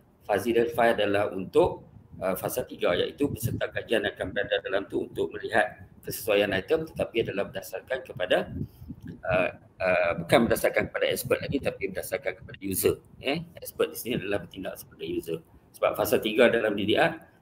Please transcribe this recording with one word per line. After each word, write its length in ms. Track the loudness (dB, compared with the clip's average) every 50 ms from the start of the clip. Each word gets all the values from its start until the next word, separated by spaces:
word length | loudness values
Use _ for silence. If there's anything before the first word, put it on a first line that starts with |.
| -14 _ _ _ _
Fuzzy 320 | 0 0 0 2 2 4
Delphi 400 | 4 2 2 2 4 4 4 4
adalah 320 | 4 2 2 2 2 0
untuk, 560 | 0 -2 -6 -6 2 4 4 4 4 2 -4 -12 -18 -20 -20 -20 -20 -10 -4 -2
uh, 160 | -2 -2 -2
fasa 240 | -2 -4 -4 -4 -6
tiga, 320 | -6 -4 -2 0 2 2
iaitu 320 | 2 2 0 0 0 0
peserta 400 | 0 0 -2 -4 -2 -2 -2 -4
kajian 400 | -4 -4 -6 -2 0 0 0 2
akan 240 | 0 -2 -4 -6 -4
berada 320 | -4 -4 -2 0 0 -2 0
dalam 240 | 0 -2 -2 -2
tu 240 | -2 -4 -4 -4 -4
untuk 240 | -2 -2 -2 -2 -4
melihat 480 | -6 -4 2 4 4 4 2 0 -10 -20 -20 -20 -16 -12
kesesuaian 480 | -10 -10 -4 0 2 4 4 4 4 2
item 320 | 0 0 0 0 0 0
tetapi 400 | -2 -4 -4 -4 -2 0 0 0
adalah 240 | 0 -2 -4 -4 -4
berdasarkan 480 | -6 -10 -10 -8 -10 -10 -8 -6 -6 -6
kepada, 480 | -6 -8 -8 -6 0 2 2 2 2 0 -6 -8 -8 -10 -12 -14 -16 -16 -14 -14 -14 -14 -14 -8 -4
uh, 220 | 0 2 2 2 0 -2 -8 -18 -18 _
uh, 360 | -2 0 2 2 4 2 2 0 -2 2
bukan 240 | 4 4 6 6
berdasarkan 400 | 4 4 2 2 2 2 2 0
kepada 180 | 0 -2 0 0 0
expert 320 | 0 0 0 0 0 0 0
lagi 160 | -2 -4 -4
tapi 320 | -2 -4 -4 -4 -6 -6
berdasarkan 480 | -6 -8 -6 -6 -6 -6 -4 -6 -8 -8
kepada 180 | -10 -18 -14 -8 -6
user. 320 | -4 -2 2 2 2 2 0 -4 -16 -18 -8
Eh? 240 | -4 -4 -4 -4 -6 -10 -14 -16
Expert 320 | -16 -6 -2 -2 -2 -2
di 60 | -2 -4
sini 140 | -4 -4 -4
adalah 240 | -2 -2 -2 -2 -2
bertindak 400 | -4 -6 -12 -10 -10 -8 -10 -10
sebagai 240 | -14 -18 -14 -10 -8
user. 340 | -6 -4 -4 -4 -4 -6 -6 -8 _ -20 -20 -20 -20 -4
Sebab 240 | 0 0 0 2 2
fasa 160 | 2 2 2
tiga 320 | 2 2 2 4 6 6
dalam 320 | 6 6 4 2 2 0 0
D 80 | 2
D 80 | 2 4
R, 160 | 4 4 2 0 -4 -12 -20 _ _